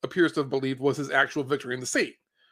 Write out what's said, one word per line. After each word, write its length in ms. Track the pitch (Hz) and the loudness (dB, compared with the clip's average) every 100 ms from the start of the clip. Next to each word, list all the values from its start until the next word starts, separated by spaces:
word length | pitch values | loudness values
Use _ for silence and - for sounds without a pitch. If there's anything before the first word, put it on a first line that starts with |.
appears 300 | - 185 165 | -6 2 2
to 80 | - | 2
have 100 | 139 | 0
believed 300 | 135 131 131 | 0 -2 0
was 160 | 135 135 | 0 0
his 140 | 139 | 0
actual 340 | 135 139 160 | 2 2 0
victory 300 | 131 139 123 | -2 -2 -2
in 60 | 127 | -6
the 60 | 127 | -2
state, 300 | 285 151 - _ _ _ | 0 -2 -4 _ _ _